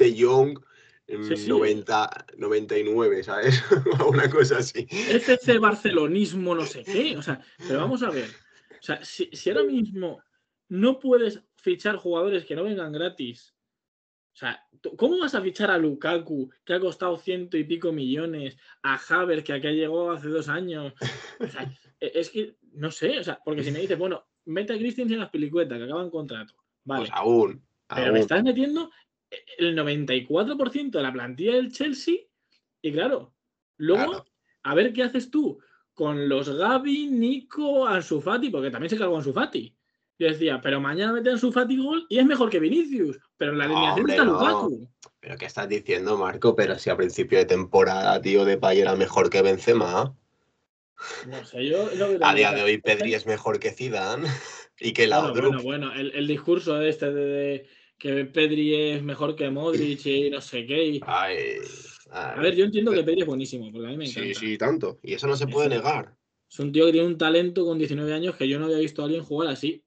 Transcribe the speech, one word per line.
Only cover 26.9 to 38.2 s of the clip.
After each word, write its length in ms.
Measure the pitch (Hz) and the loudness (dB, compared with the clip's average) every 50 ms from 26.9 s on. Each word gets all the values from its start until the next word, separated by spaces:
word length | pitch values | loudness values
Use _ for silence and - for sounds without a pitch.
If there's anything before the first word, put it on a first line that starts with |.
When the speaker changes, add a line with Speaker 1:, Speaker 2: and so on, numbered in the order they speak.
| 135 123 | -4 -4
Speaker 1:
Pues 80 | 113 98 | -4 -4
aún, 500 | - 92 101 113 120 117 107 95 - - _ _ _ _ _ - | -4 -2 2 4 6 6 4 2 0 -6 _ _ _ _ _ -8
Speaker 2:
Pero 180 | - 131 127 | -4 -2 0
Speaker 1:
aún. 80 | - 107 | 2 4
Speaker 2:
me 60 | 110 | 4
estás 220 | 107 - 156 196 | 4 4 2 2
metiendo 480 | 247 262 233 254 269 285 302 330 330 330 _ _ _ _ _ _ _ - - - _ - - - | 2 2 2 2 0 0 -2 -4 -6 -8 _ _ _ _ _ _ _ -20 -20 -20 _ -14 -4 -2
el 160 | 170 170 165 | -2 0 0
noventa 400 | 160 147 147 147 151 143 127 127 | 0 0 0 -2 -2 -2 0 -2
y 100 | 127 123 | -2 0
cuatro 320 | - 151 175 214 262 294 | 0 0 0 0 0 0
por 140 | 285 269 247 | -2 -2 -2
ciento 260 | - 285 285 269 208 156 | -2 -4 -6 -2 -2 -2
de 60 | 135 | -2
la 80 | 131 | -2
plantilla 420 | 127 123 120 123 127 135 185 226 247 | -4 -6 -8 -8 -8 -2 -2 2 2
del 140 | 254 254 247 | 2 0 -2
Chelsea 440 | - - 277 302 262 - - 339 349 - - _ _ _ _ _ _ _ _ _ _ _ | -6 -6 -4 -4 -4 -4 -2 -2 -2 -2 -4 _ _ _ _ _ _ _ _ _ _ _
y 100 | - 156 | -6 -4
claro, 420 | 143 160 202 262 269 139 - - _ _ _ _ _ _ _ _ _ | -2 0 0 0 -2 -2 -4 -12 _ _ _ _ _ _ _ _ _
luego, 280 | - 151 160 185 233 277 320 | -4 2 2 2 2 2 0
Speaker 1:
Claro. 120 | 370 - - _ _ _ _ _ _ _ | -4 -8 -12 _ _ _ _ _ _ _
Speaker 2:
a 120 | - 135 143 | -4 0 2
ver 180 | 175 220 247 220 | 2 2 2 0
qué 80 | 254 | -2
haces 280 | 247 247 262 247 - - | -2 -2 -2 -4 -6 -2
tú 280 | - 311 285 165 - - _ _ _ _ _ _ | -2 -2 0 -2 -4 -8 _ _ _ _ _ _
con 340 | _ - 156 147 147 143 143 139 | _ -4 -2 -2 0 0 0 0
los 200 | 135 135 139 143 135 | 0 0 0 -2 -2
Gavi, 500 | 156 190 240 262 254 277 285 277 302 294 285 | 0 0 2 2 0 0 0 -2 -2 -2 -2
Nico, 800 | 262 233 233 247 277 262 - - - 302 294 285 285 269 262 | 0 0 2 0 0 -4 -6 -10 -6 -4 -2 2 2 2 2
Ansu 340 | 220 196 180 160 - 160 143 | 2 2 0 0 -2 -4 -2